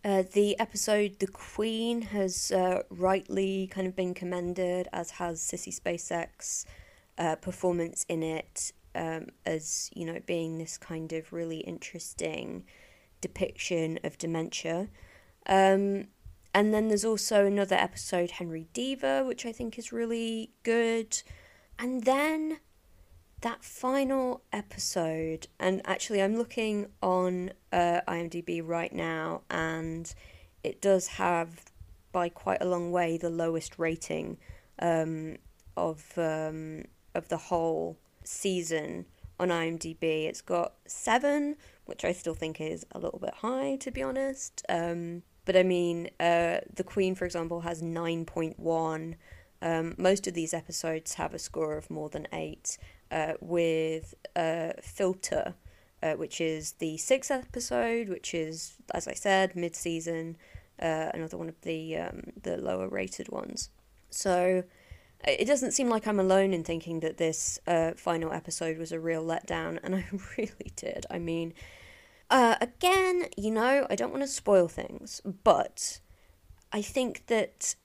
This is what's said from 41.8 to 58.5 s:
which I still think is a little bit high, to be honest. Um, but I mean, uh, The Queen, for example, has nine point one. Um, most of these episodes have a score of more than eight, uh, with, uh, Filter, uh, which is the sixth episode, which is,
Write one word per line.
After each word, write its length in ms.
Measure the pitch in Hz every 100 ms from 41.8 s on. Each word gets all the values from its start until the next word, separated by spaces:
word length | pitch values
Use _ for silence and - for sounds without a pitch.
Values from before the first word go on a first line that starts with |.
| -
which 180 | -
I 80 | 185
still 240 | 180 - 160
think 240 | 160 160
is 260 | 156 165 -
a 80 | -
little 200 | 175 -
bit 160 | 185 -
high, 420 | 220 262 277 269
to 120 | 277
be 140 | 262
honest. 600 | 269 262 269 269 - - -
Um, 560 | 170 170 170 170 175 - _
but 120 | - 185
I 60 |
mean, 480 | 185 180 175 170 170 _
uh, 400 | 170 170 170 175 -
The 120 | - 180
Queen, 300 | - 190 185
for 100 | 180
example, 360 | 175 165 170
has 200 | 165 165
nine 440 | 165 165 165 165 165
point 340 | - 165 -
one. 560 | 165 165 160 160 160 165 - - - _
Um, 320 | 170 165 165 -
most 300 | 185 196 196
of 80 | 170
these 180 | 160
episodes 600 | 165 160 165 165 160 160 -
have 180 | 160
a 60 | -
score 380 | - - 156 151
of 120 | -
more 200 | 160 151
than 180 | 156 151
eight, 460 | 165 156 156 - - - - _
uh, 240 | 160 156 160
with, 760 | 165 170 165 160 160 160 160 - - -
uh, 380 | 165 165 165 -
Filter, 720 | - - 190 190 - 151 - 185 - - _ _
uh, 120 | 160
which 280 | 156 160 -
is 320 | 160 156 156
the 240 | - 160 160
sixth 340 | - 269 262
episode, 760 | 269 254 247 240 247 233 233 214
which 240 | 175 -
is, 400 | 170 160